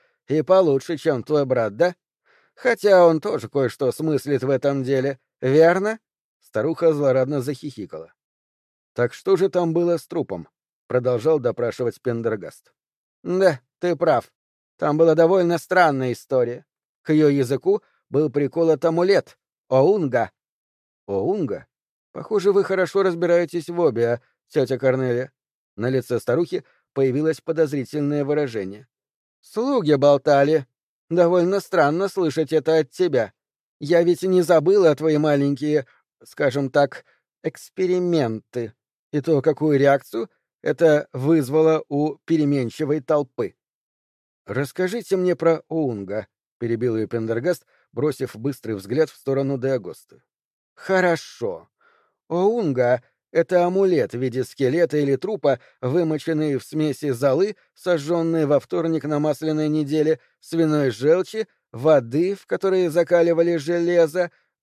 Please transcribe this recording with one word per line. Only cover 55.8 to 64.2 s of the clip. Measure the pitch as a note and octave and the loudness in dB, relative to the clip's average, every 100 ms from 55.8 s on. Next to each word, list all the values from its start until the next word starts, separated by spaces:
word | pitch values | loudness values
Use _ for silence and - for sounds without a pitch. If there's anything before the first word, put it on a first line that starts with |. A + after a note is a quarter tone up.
вымоченный | B2+ D#3+ E3 D3+ - D#3 D#3 C3+ | -4 -2 -2 -4 -4 -4 -2 -4
в | |
смеси | - D#3 D#3 B2+ D3 | -6 -4 -4 -4 -6
золы, | A#2 C#3 C3+ G3+ G3+ _ | -2 0 0 -2 -4 _
сожженной | _ F#3 E3+ C#3+ E3+ E3 E3 D3 | _ -2 -2 -2 -2 0 0 2
во | C#3+ | 0
вторник | - F3+ E3 D#3+ | 0 -4 -2 -4
на | C#3+ D3 | -4 -2
масляной | D#3 C#3+ D#3 D#3 D#3 | -2 -2 -4 -2 -2
неделе, | D3+ C#3 D#3 D3+ D#3 _ _ | -2 -2 0 0 -2 _ _
свиной | - E3 D#3+ D3+ C#3 | -8 -2 0 2 0
желчи, | G#2+ C#3 F3+ F#3 A3 G#3+ _ _ | 0 2 2 0 -8 -10 _ _
воды, | A#2 D3 D3 A#2 C#3 F3+ | -2 2 4 2 -2 -2
в | G3+ - | -4 -6
которой | - F#3+ F#3 F3+ | -4 0 0 0
закаливали | D#3 E3 F3 E3+ E3 E3+ E3+ | 0 2 4 4 2 2 0
железо, | C#3+ F3 E3+ F3 E3 F3 | -2 -2 0 2 2 0